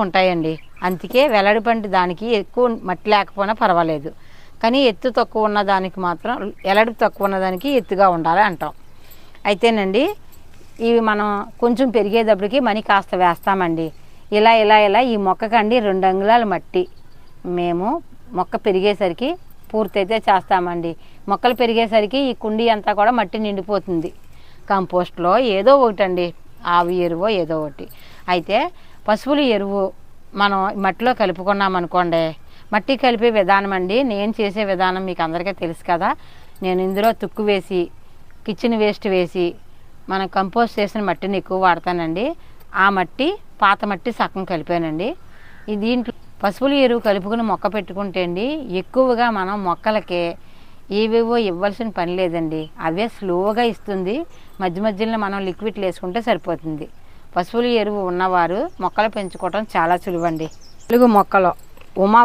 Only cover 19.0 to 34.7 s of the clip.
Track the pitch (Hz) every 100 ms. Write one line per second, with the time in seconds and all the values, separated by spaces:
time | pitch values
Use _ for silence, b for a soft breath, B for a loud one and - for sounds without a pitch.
19 | 190 170 254 359 - - - 220 208 208
20 | 190 220 226 196 - 190 175 170 170 160
21 | b b - 196 240 240 240 226 226 220
22 | 208 269 269 233 220 214 233 214 208 208
23 | 208 247 202 220 214 196 185 202 190 170
24 | 160 - - b b b - 196 180 180
25 | 175 - 175 208 262 190 202 277 247 196
26 | 196 180 175 - - - 170 175 175 180
27 | 175 165 208 202 160 160 151 - - B
28 | B B - 180 165 208 339 - b b
29 | - 214 262 285 277 208 196 202 190 -
30 | - - - 196 202 196 190 208 190 180
31 | 240 247 202 180 185 202 196 185 170 180
32 | 175 165 160 156 b b b 208 - 269
33 | 262 240 233 220 180 196 196 190 180 220
34 | 269 202 208 220 202 190 202